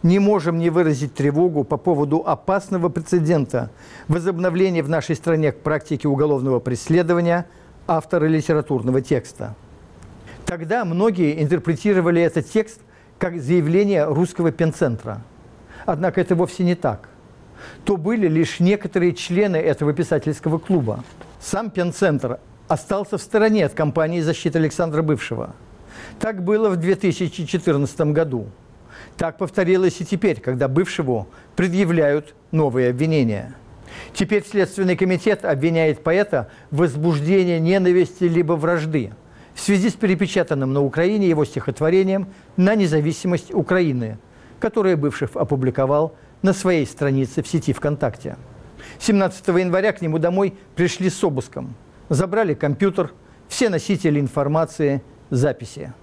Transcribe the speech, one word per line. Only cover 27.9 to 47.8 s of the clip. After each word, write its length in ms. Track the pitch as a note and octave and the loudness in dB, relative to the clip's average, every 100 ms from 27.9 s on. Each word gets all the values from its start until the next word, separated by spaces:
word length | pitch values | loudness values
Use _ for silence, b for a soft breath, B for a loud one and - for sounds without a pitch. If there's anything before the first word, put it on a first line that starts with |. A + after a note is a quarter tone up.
| - D3+ | 0 0
году. 340 | D3+ D#3+ B2+ G#2+ - - - - B B - | 2 0 -2 -8 -16 -20 -20 -20 B B -6
Так 220 | E3 - | -6 -4
повторилось 640 | F#3+ - F3 F#3 F#3 - | -6 0 2 4 2 0
и 40 | |
теперь, 360 | E3+ F#3+ G#3 D#3+ | -6 0 0 0
когда 280 | - B2+ C3+ | -4 -2 0
Бывшему 600 | C3+ F#3 - C#3+ A#2 F#2+ B B - | 0 -2 -2 -2 -2 -4 B B -2
предъявляют 760 | F3+ F3+ G3 E3+ D3 C#3+ D3 - _ | 0 2 2 4 4 2 -2 -20 _
новые 380 | D#3+ D3 B2+ B2 | 0 2 2 2
обвинения. 640 | B2 D#3+ D#3 A#2+ G2+ A#2+ - - - B B B | 2 0 2 2 -2 -8 -18 -20 -20 B B B
Теперь 320 | - G3 G#3+ | -6 0 0
Следственный 520 | G3 G#3 F#3 G3 F#3 F3+ | 0 0 0 0 0 2
комитет 480 | F#3 F3+ G#3+ G3+ | 2 2 0 0
обвиняет 580 | F#3+ C#3 D#3+ E3 D#3+ C#3 | 0 0 2 2 2 0
поэта 480 | - F3+ G#3 C#3 A2+ B B | 0 0 2 -2 -4 B B
в 80 | C#3+ | 0
возбуждении 800 | E3+ C3+ D#3+ D3+ D3 F#3+ F3+ E3 | 0 2 0 0 2 2 2 2
ненависти 680 | D#3+ G3 F3+ F3+ F3 - | 2 2 4 4 2 0
либо 280 | F3 E3 D#3+ | 0 2 2
вражды 600 | E3 D#3+ F3 D#3 D#3 G#2 A2 - B B | 0 0 0 0 -4 -4 -10 -20 B B
в 60 | - | -10
связи 300 | - G3 G#3 | 0 2 2
с 40 | |
перепечатанным 800 | - G#3+ F3+ G3 F#3+ E3+ C#3+ C3 | 0 0 0 0 0 0 -2 0
на 100 | C#3 | 0
Украине 460 | C#3+ D#3 F3 G#3+ F#3+ | 0 2 0 2 2
его 160 | D#3 | 2
стихотворением 840 | D3 - - A#2 D#3 F#3 F#3+ F#3+ F#3+ B B - | 0 -2 -6 -2 2 2 2 0 -4 B B 0
"На 200 | F#3 G#3+ | 2 4
независимость 760 | F#3 D3+ D3 - F#3 F3 - | 2 2 0 -2 -2 -2 -2
Украины", 640 | G3+ D#3 F#3 E3+ B2+ A2+ G#2+ - B B B | -4 0 2 2 0 -4 -10 -18 B B B
которое 360 | A3+ A3 F#3+ E3+ | -4 0 2 2
Бывшев 400 | C#3+ - C3+ - | 0 -2 -6 -4
опубликовал 800 | C3 C#3 B2+ B2+ C3+ D3 D#3+ - B B | -2 0 0 0 0 2 0 -4 B B
на 100 | F#3 | 0
своей 340 | F#3+ F#3 F3 B2+ | 0 2 0 0
странице 560 | - C#3+ C3+ C3 - | -2 0 0 -2 -4
в 60 | - | -2
сети 240 | E3 - | -2 -2
ВКонтакте. 640 | C3 | -2